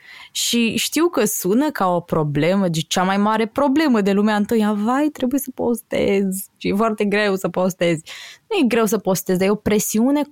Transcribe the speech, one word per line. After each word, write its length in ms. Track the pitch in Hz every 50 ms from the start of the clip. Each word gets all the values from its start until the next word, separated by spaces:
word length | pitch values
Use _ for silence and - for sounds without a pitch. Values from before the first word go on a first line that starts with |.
| - - - - - - -
Și 420 | - - - - 240 233 220 -
știu 320 | 226 - - - 294 330
că 180 | 349 349 269 214
sună 460 | - - - - 180 202 247 294 302
ca 160 | - - 202
o 120 | 180 180 175
problemă, 680 | 170 - 170 165 156 147 143 147 147 170 190 202 196
de 120 | 175 160 160
cea 240 | 156 - - 190 185
mai 140 | 185 190
mare 280 | 202 202 214 220 220 226
problemă 560 | 214 - - 285 285 269 311 330 294 240 214
de 100 | 196 202
lumea 240 | 196 202 208 220 214
întâia. 380 | 208 208 - 240 220 214 208 214
Vai, 360 | 202 208 226 254 269 302 302 302
trebuie 260 | - 262 247 269 277
să 120 | - - -
postez. 840 | - - 233 240 220 - - - 190 208 202 202 196 202 190 190 190 - - _
Și 100 | - -
e 60 | 180 185
foarte 300 | 202 226 226 214 208 214
greu 300 | 202 202 208 214 208 190
să 140 | 190 - 180
postezi. 540 | - 185 180 190 - - 180 170 170 151 - - - - - - - - _ -
Nu 80 | 453
e 100 | 392 277
greu 180 | 220 240 226 226
să 120 | 208 226
postezi, 420 | 202 - 190 190 175 - - 185 180
dar 80 | 190
e 40 | 190
o 40 | 214
presiune 680 | 208 - 220 208 214 - - - 214 233 269 285 294 285 294